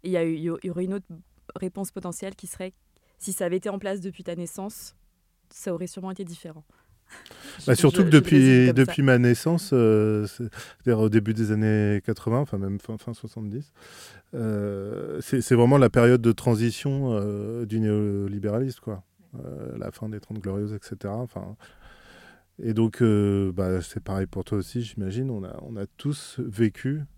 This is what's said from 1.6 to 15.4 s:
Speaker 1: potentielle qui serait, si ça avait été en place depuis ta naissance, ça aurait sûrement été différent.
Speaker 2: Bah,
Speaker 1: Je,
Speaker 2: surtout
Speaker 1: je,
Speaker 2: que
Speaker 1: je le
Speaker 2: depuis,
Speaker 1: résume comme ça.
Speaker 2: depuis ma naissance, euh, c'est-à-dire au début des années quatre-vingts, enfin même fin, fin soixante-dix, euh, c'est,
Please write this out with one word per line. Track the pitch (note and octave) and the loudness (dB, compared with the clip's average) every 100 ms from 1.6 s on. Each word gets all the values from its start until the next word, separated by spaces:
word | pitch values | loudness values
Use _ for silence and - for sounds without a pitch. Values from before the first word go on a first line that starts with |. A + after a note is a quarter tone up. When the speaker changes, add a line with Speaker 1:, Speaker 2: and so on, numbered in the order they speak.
| F#3 G3 F#3+ | -10 -8 -10
Speaker 1:
potentielle | - F3+ E3+ F#3+ F#3+ | -8 -10 -10 -12 -14
qui | F3+ | -16
serait, | - F#3 _ _ _ _ _ | -12 -14 _ _ _ _ _
si | - | -10
ça | F#3+ F3+ | -4 -2
avait | F#3 | -2
été | G#3 | -4
en | G3 | -8
place | G3 G3 | -8 -8
depuis | F#3 F3+ | -8 -12
ta | F#3 F3 | -12 -10
naissance, | E3+ - G3 - - _ _ _ _ _ _ | -10 -10 -12 -12 -20 _ _ _ _ _ _
ça | - - | -14 -8
aurait | E3+ F3+ | -8 -8
sûrement | - F#3 | -10 -12
été | F#3+ | -10
différent. | F#3 E3+ E3+ D#3 _ _ _ _ _ - - - - - - | -12 -14 -18 -20 _ _ _ _ _ -20 -20 -20 -20 -8 2
Speaker 2:
Bah, | |
Speaker 1:
Je, | - | 4
Speaker 2:
surtout | D#3 D#3 | 6 4
Speaker 1:
je, | F3 | 8
Speaker 2:
que | |
Speaker 1:
je | D3+ | 8
le | |
Speaker 2:
depuis, | - C#3+ | 8 6
Speaker 1:
résume | C3 B2+ B2+ | 8 8 6
comme | B2 | 6
ça. | B2+ | 2
Speaker 2:
depuis | E3 | 4
ma | C#3 B2 | 4 6
naissance, | A#2+ A#2+ - E3+ - | 4 2 0 -2 0
euh, | C3 A2+ G#2+ G#2+ G#2+ G#2 | 4 4 4 2 0 -4
c'est-à-dire | - A2+ - - - - A2+ | -8 -12 -12 -20 -6 0 2
au | A2 | 4
début | A2 G#2+ | 2 2
des | A2 A2 | -2 0
années | G#2+ G#2+ G#2+ G#2 G#2 | 2 2 2 2 0
quatre-vingts, | - A2 - A#2+ | -2 -6 -2 -2
enfin | C#3+ G2+ | -2 -4
même | G2 G2+ | -6 -8
fin, | - A2 | -10 -14
fin | - | -12
soixante-dix, | A2+ A2 - G#2+ A2+ D3 _ - - - - _ | -14 -14 -12 -10 -10 -14 _ -20 -20 -20 -20 _
euh, | - A2 G#2 G#2 G2 G2+ - - D2+ | -8 -4 -4 -4 -8 -10 -10 -8 -10
c'est, | - C3+ | -4 -4